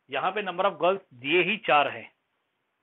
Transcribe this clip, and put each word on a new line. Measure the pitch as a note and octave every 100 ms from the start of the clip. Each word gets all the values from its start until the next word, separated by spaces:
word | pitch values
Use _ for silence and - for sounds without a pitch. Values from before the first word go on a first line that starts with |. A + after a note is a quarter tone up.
| -
यहाँ | C3+ E3+
पे | G3
number | G3 F3 G3+
of | D#3+
girls | E3 G3 - B2
दिए | C3 F3
ही | E3+ G#3+ -
चार | D3 C3+
हैं, | A2+ G#2+ _ _ _ _ _ _ _